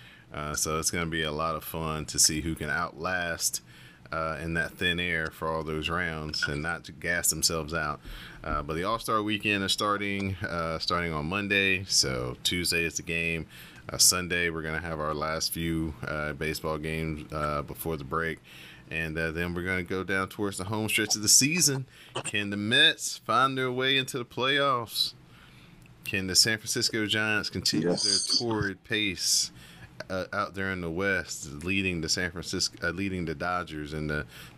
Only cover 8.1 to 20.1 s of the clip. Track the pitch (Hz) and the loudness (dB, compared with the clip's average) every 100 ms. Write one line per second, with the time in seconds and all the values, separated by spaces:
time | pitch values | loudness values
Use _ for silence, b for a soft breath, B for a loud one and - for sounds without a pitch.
8.1 | B B B 80 76 73 80 95 113 - | B B B -4 -4 -2 -2 0 -2 0
9.1 | 110 104 104 107 101 95 - 104 101 101 | 0 2 0 2 2 2 2 2 2 0
10.1 | 98 98 95 - 85 82 80 - 87 85 | 0 -2 -2 -2 -2 -2 -2 0 0 0
11.1 | 78 76 101 101 98 95 95 98 - 67 | 0 0 -2 2 4 4 2 2 2 4
12.1 | 64 62 64 - 90 85 85 82 - - | 0 -4 -2 0 0 2 2 0 -2 -4
13.1 | 82 82 82 78 B B B - - - | -2 0 -2 -4 B B B -4 4 4
14.1 | 90 87 87 87 80 78 78 82 78 76 | 4 2 2 2 0 -2 -2 -2 -2 -2
15.1 | 76 78 80 - 82 82 80 80 - - | 0 -2 0 -2 0 0 0 -2 -4 -6
16.1 | 76 76 71 78 80 80 78 78 80 80 | -4 -4 -2 -4 -2 -2 -2 -2 -2 -2
17.1 | 76 76 78 76 73 67 65 82 78 67 | -4 -4 -2 -2 -2 -4 -6 -4 -4 -2
18.1 | 80 82 - b b b b - 80 80 | -2 -2 -4 b b b b -8 -4 -2
19.1 | 78 82 78 87 87 90 92 87 95 92 | -2 -2 -2 -2 -2 -2 -2 -2 -2 0